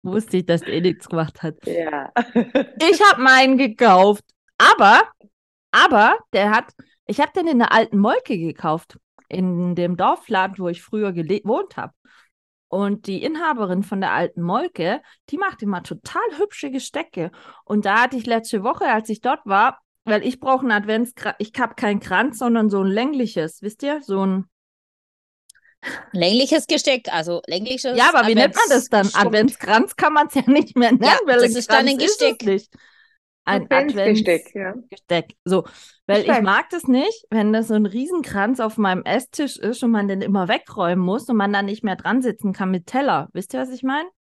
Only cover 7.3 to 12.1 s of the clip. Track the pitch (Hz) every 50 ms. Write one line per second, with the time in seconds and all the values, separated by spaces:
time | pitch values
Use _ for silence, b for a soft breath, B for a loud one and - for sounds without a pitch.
7.3 | _ 392 330 330 294 240 233 - - 226 226 - - 196 202 226 330 508 508 -
8.3 | 247 170 165 165 147 - - 160 156 165 - _ - - _ _ _ _ _ _
9.3 | - 185 185 185 175 170 180 180 175 175 175 175 180 170 185 233 339 349 - -
10.3 | 220 190 185 190 190 - 185 175 175 175 - _ - 214 208 196 175 170 160 151
11.3 | 190 - - 190 247 339 403 381 - - - - _ _ b b